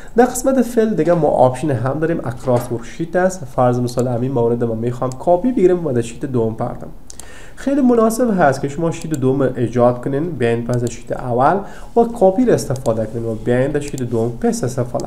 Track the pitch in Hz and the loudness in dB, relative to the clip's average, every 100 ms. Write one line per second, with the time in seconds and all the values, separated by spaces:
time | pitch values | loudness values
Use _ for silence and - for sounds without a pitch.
0 | - - 254 - 269 262 233 220 220 170 | -2 2 2 2 0 2 2 2 0 2
1 | 160 175 - - 127 127 156 120 127 143 | 2 2 2 4 4 4 -2 0 -2 -2
2 | 160 170 123 - 131 120 - 117 - - | -2 -2 -4 -6 0 0 0 -6 -8 -8
3 | 165 180 185 185 127 - 123 123 123 123 | -4 0 0 -2 -6 0 2 2 -2 -2
4 | 120 120 131 127 117 120 117 110 120 120 | -2 -2 -2 0 2 2 -2 -2 -4 -2
5 | 131 127 - 175 254 247 180 180 160 120 | -6 -2 0 2 2 4 4 4 0 -2
6 | 113 - 143 123 113 110 123 - - - | -2 -6 -4 0 0 -2 -6 -6 -12 -14
7 | - - - - - - 262 285 247 233 | -16 -16 -16 -16 -16 -8 -2 2 4 6
8 | 220 226 240 190 147 131 139 175 165 - | 4 2 0 4 4 4 -2 -2 -2 -2
9 | 160 147 131 139 127 - 113 120 120 123 | -4 0 2 2 0 0 -2 4 2 2
10 | 139 139 175 131 117 117 120 123 120 - | -2 -2 -4 0 0 0 0 -2 -2 -6
11 | - - 127 120 139 196 - - - 233 | -8 -6 -2 2 4 2 -2 -12 -2 2
12 | 233 - 190 190 240 143 - 127 - 110 | 2 4 4 4 2 2 0 -2 0 -2
13 | 110 123 113 110 120 123 139 147 143 135 | -2 -4 -6 -4 0 0 2 -2 -4 -6
14 | 123 117 117 123 233 233 123 123 123 - | -4 -2 -2 0 -2 0 -4 -4 -4 -4